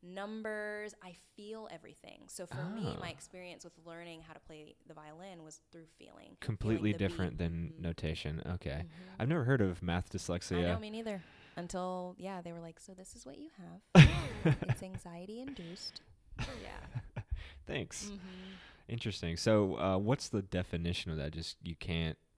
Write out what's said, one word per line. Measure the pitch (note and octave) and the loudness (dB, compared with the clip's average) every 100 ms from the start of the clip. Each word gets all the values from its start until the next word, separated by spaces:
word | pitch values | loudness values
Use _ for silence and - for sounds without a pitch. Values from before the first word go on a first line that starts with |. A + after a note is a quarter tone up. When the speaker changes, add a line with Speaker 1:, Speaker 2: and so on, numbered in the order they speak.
Speaker 1:
numbers. | F3 F#3 G3+ A3 A3 G#3+ G#3 G#3 G#3 G3+ | -12 -10 -8 -8 -6 -6 -6 -6 -8 -12
I | F#3 F3 - - | -18 -20 -20 -18
feel | G#3 A3 A3 | -12 -12 -12
everything. | A3 - - - - - | -16 -16 -20 -20 -20 -16
So | - F3 | -12 -10
for | B2 D#3+ | -8 -6
me, | A3 E3+ - | -4 -4 -6
my | F3 | -8
Speaker 2:
Oh. | |
Speaker 1:
experience | E3 - F3+ F3+ E3+ | -12 -16 -16 -16 -16
with | E3+ E3 E3 | -18 -20 -18
learning | E3 E3+ E3 | -16 -14 -16
how | D#3+ | -18
to | D3+ | -20
play | - D#3 D3+ - - | -18 -20 -20 -20 -20
the | |
violin | D#3 D3+ D#3 F#3+ F3+ | -20 -18 -18 -16 -16
was | D#3 D3+ _ | -18 -20 _
through | E3+ D#3+ _ | -20 -20 _
feeling, | - - | -20 -20
feeling | - - | -20 -12
Speaker 2:
Completely | - A2 G#2 A2 G#2 | -6 -4 2 2 2
Speaker 1:
the | G#2 | 2
Speaker 2:
different | G2 - F#2 | 0 2 -2
Speaker 1:
beat. | - | 0
Speaker 2:
than | E2+ E2 E2 | -2 0 -6
Speaker 1:
Mm-hmm. | - | -4
Speaker 2:
notation. | F2 E2 D#2 D#2+ - D#2 - | -6 -2 -2 -2 -4 -6 -4
Okay. | F2+ - | -4 -4
Speaker 1:
Mm-hmm. | C#2+ F2 - - - | -4 -6 -10 -18 -2
Speaker 2:
I've | A#2+ | 0
never | E3 | 2
heard | A#2+ C3+ | 4 6
of | G2 F2 | 4 2
math | F2+ F2 - | 0 0 0
dyslexia. | F#2 - F2 - F2 | -6 -2 -4 0 2
Speaker 1:
I | F2 | 2
know, | F2 | 2
me | G#3+ | -2
neither. | A3 A3+ G3+ D#3+ - - - | -6 -6 -6 -8 -20 -16 -10
Until, | F3 F#3 F3+ F#3 F3+ F#3 | -6 -4 -4 -4 -6 -8
yeah, | F#3 F#3+ | -10 -8
they | F3 | -8
were | E3+ | -10
like, | E3+ D#3+ | -12 -16
"So | - | -20
this | F#3 F#3+ A#3+ | -20 -18 -18
is | - | -16
what | - | -16
you | D4+ - | -16 -16
have. | E3+ E3+ _ F#3 C3+ - - - E3 C#3 | -18 -18 _ 12 12 12 -2 2 2 4
Speaker 2:
<laughs> | - | 2
Speaker 1:
It's | - | -2
anxiety | F#3 F#3 F3+ E3+ F#3 A3 | -2 -10 -10 -12 -12 -10
induced." | C4 C4+ E3+ F3+ - - - - - - | -10 -10 -12 -12 -14 -14 -20 -20 -18 -8
Yeah. | - - - G1+ - B2+ - - | -8 -6 -10 -12 -10 -10 -10 -12
Speaker 2:
<laughs> | - - - - - | -6 -6 -6 -16 -6
Thanks. | D3 - - G#3 | -4 -4 -8 -10
Speaker 1:
Mm-hmm. | G3+ F#3+ F#3 F#3+ F#3+ - - - | -10 -12 -14 -14 -16 -18 -20 -8
Speaker 2:
Interesting. | A#2 A#2 G2 E2+ E2+ | -6 -4 -4 -4 0
So, | - A2 G2+ A#1 | 4 6 6 2
uh, | F2 F#2+ | 2 2
what's | G#2 C#3 - | 2 0 0
the | G#2+ | -4
definition | F#2+ F#2 F#2 F2 E2+ F2 - | -2 -2 -2 -2 -2 -2 -4
of | D#2+ | -4
that? | D2 | -4
Just | D#2+ E2 - | -6 -8 -8
you | F2 D#2+ | -10 -8
can't | - E2+ D#2+ - _ | -4 0 0 -4 _